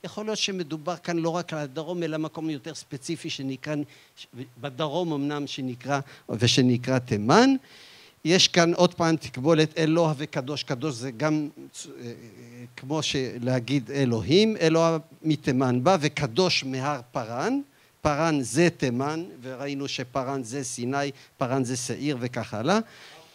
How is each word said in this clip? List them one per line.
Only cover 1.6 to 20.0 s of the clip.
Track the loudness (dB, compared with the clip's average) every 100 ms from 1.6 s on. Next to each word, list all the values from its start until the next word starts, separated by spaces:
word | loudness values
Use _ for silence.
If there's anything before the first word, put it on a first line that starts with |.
| -6 -6 -6 -4
אלא | -4 -4
מקום | -6 -6 -6
יותר | -6 -8 -14
ספציפי | -12 -12 -8 -8 -6
שנקרא, | -8 -6 -6 -4 -4 -6 -12 _ -20 -20 -16 -16 -12
בדרום | -12 -4 -2 -2 0
אמנם | 0 -2 -2 -6
שנקרא, | -6 -8 -8 -2 -2 -2 -16 -8
ושנקרא | 2 4 6 6 4 2 0
תימן. | 2 0 6 8 8 4 -2 -20 -20 -20 -20 _ 2
יש | 4 4
כאן | 4 4
עוד | 6 4
פעם | 4 2 2
תקבולת | -2 -2 2 4 4 2
אלוה | 2 4 2 0
וקדוש. | -4 -6 -6 -8
קדוש | -6 -4 -4 -6
זה | -8
גם, | -2 0 0 -2 -10 -18 -16 -16 -14
אה, | -14 -14 -18 -20 -20 -18 -18 -14
כמו | -4 -4
שלהגיד | -2 -2 -4 -4 0 0 2 -2 0
אלוהים, | 0 2 0 4 4 4 4
אלוה | 4 4 4 0 -6 -6
מתימן | -2 0 2 2 4 4
בא, | 4 4
וקדוש | 2 0 -2 2 2 2
מהר | -2 -4 -4 -4 -6
פרן. | -6 -4 -2 -2 -2 -4 _ _ _
פרן | 0 2 2 2
זה | 2 4 4 4
תימן, | -2 0 -2 -4 -8 -12
וראינו | -12 -8 -6 -6 -6
שפרן | -6